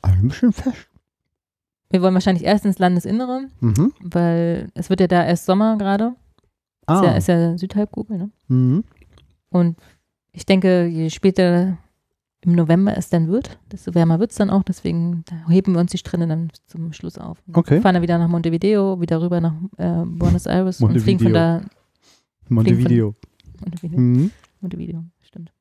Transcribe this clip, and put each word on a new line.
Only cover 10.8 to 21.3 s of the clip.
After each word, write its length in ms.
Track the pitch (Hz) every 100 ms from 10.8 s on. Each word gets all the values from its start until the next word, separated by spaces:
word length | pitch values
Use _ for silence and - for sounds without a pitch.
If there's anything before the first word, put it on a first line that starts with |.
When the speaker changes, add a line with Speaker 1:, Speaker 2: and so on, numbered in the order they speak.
| 170
Speaker 2:
je 240 | 165 160
später 680 | - 190 185 180 175 185 170 _ _ _ _ _ _
im 100 | 175
November 420 | 170 160 170 202 -
es 120 | -
dann 160 | 170 160
wird, 320 | 214 - - _
desto 200 | 196 -
wärmer 260 | 175 165 165
wird's 160 | 226 -
dann 140 | 196
auch. 120 | 196
Deswegen 600 | 190 180 185 165 170 175 160 165 165
heben 240 | 180 190
wir 60 | 175
uns 100 | 175
die 80 | 180
Strände 300 | - 175 165
dann 220 | 160 165 _ _
zum 240 | 170 165
Schluss 260 | 151 - -
auf. 240 | - - -
Und 80 | 170
Speaker 1:
Okay. 240 | 170 147
Speaker 2:
fahren 140 | 214
dann 80 | 180
wieder 140 | 170 170
nach 100 | 170
Montevideo, 720 | 170 165 165 190 214 196 185
wieder 200 | 170 165
rüber 200 | 175 175
nach, 140 | 165 160 185 -
äh, 280 | 175 170 175
Buenos 400 | 170 170 175 -
Aires 340 | 180 185 180
und 180 | 113 120
fliegen 180 | 110 175
von 140 | 113